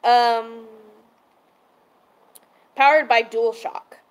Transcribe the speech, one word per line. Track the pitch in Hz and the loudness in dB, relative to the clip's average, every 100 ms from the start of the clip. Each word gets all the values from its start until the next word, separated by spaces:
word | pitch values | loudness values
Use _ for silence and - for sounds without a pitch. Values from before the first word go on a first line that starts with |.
Um, | 233 240 240 233 226 226 226 - - _ _ _ _ _ _ _ _ _ _ _ _ _ _ _ _ _ _ - | 2 2 2 -2 -6 -16 -20 -20 -20 _ _ _ _ _ _ _ _ _ _ _ _ _ _ _ _ _ _ 0
powered | 277 311 262 | 2 2 2
by | 233 | 0
DualShock. | 233 226 233 220 - - - - _ | 0 -4 -4 -4 -12 -14 -18 -20 _